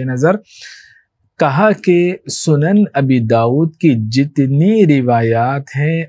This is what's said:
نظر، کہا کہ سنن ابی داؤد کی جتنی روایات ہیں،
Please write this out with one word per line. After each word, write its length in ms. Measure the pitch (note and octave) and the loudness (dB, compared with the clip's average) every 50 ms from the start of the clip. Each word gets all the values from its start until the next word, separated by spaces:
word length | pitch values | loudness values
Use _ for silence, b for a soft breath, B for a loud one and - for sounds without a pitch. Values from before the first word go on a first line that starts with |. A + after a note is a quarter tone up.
| B2+ | -8
نظر، 300 | C3 B2+ B2 D3 E3+ G3 G#3+ B B B B B B B B B B B B B B _ _ _ _ _ - | -8 -4 -2 0 0 0 -2 B B B B B B B B B B B B B B _ _ _ _ _ -2
کہا 300 | D#3+ C#3+ C3 E3 G#3+ G#3+ G3+ G3+ - | -2 0 0 2 2 0 0 0 0
کہ 140 | F#3 F3 F3 F3 F3+ F#3 - _ C#3 - | 0 0 2 0 -2 -4 -6 _ -12 -12
سنن 480 | - - E3 D3+ C#3 D3+ F3+ G3+ G#3 G3+ - - | -6 -2 0 0 0 0 2 2 2 0 0 0
ابی 240 | C#3 C#3 C3 C3 A#2+ A2 | -2 0 0 0 0 0
داؤد 480 | A2+ A#2 A#2 A2+ A#2 B2+ D3+ E3 D#3+ - | 0 0 0 2 0 0 0 -2 -2 -4
کی 180 | _ E3+ D#3 B2 A2+ G#2+ A2 | _ 0 0 0 0 -2 -2
جتنی 760 | A#2 C3+ C#3+ D3 - D3 C3+ C3 C#3 D3 E3 G3+ A3 A3 G3 D3+ | -2 -2 -2 -2 -2 -2 -2 0 0 0 2 2 4 4 4 4
روایات 880 | C#3+ C3+ B2 B2 A#2+ A#2 A#2 A2+ A2+ A#2 A#2+ C3 C#3 C#3 C#3 - - | 4 2 2 2 0 0 2 0 0 0 0 -2 -4 -6 -8 -8 -6
ہیں، 260 | C#3 D3 D#3+ E3 E3 E3 | -4 -4 -2 -2 -4 -6